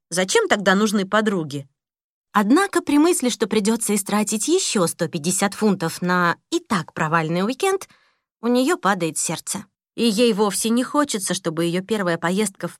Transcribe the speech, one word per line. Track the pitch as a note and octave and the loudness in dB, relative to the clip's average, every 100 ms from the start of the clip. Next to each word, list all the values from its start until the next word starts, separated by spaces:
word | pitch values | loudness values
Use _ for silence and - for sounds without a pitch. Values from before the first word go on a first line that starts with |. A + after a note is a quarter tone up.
| - | -6
зачем | E3+ F#3 A#4 G#4+ | -2 0 2 2
тогда | G#3 F#3+ | 2 4
нужны | F#3+ G#3+ G3+ F#3+ | 4 2 0 0
подруги? | G#3 G#3+ G3 D#3 C#3 - _ _ _ _ _ _ | 0 0 0 -4 -8 -12 _ _ _ _ _ _
Однако | G#3 G#3 D4+ G4 F4 | 0 4 4 2 0
при | F4 C#4+ | 2 4
мысли, | E4 F4 B3 | 4 2 -2
что | - G3+ | -2 -2
придётся | A3+ G3+ A3+ - | 0 0 0 0
истратить | G#3 - G#3 G#3+ A3 C#4+ | -2 0 -2 0 -2 0
ещё | F4+ - G#3+ E3 | 0 0 0 0
сто | - D#3+ | -2 -4
пятьдесят | E3+ D3+ F3+ G3+ | -4 -4 0 0
фунтов | - G#3+ F#3+ E3 - | 0 0 2 -2 -4
на | F3+ F3+ F3 - _ | -2 2 2 0 _
и | E4+ | -6
так | - G3 B3 | -2 -4 -4
провальный | - D#3 E3 D#3 E3+ | -4 0 0 0 -2
уикенд, | G3+ C4 G4 F#4+ - _ _ _ _ _ | -2 -2 -2 -2 -6 _ _ _ _ _
у | A3+ | 0
неё | B3 C4 F4+ | 2 2 0
падает | F#3 G3 E3 D3 | 0 0 -2 -4
сердце. | - D#3+ - - - _ _ - | -6 -6 -8 -10 -12 _ _ -2
И | |
ей | A#3 G3 A#3+ | 0 4 2
вовсе | G3 G#3+ F#3+ A3 | 2 0 0 -2
не | A#3 | 0
хочется, | B3 D4 C#4+ G#3+ - | 0 -2 -2 -2 -4
чтобы | F3 F3 D#3+ | -6 -4 -4
её | E3+ F3 | -2 -2
первая | F#3+ G#3+ F3+ E3 | -2 -2 -2 -2
поездка | E3+ F#3+ G#3 - | 0 0 -2 -6
в | E3+ | -12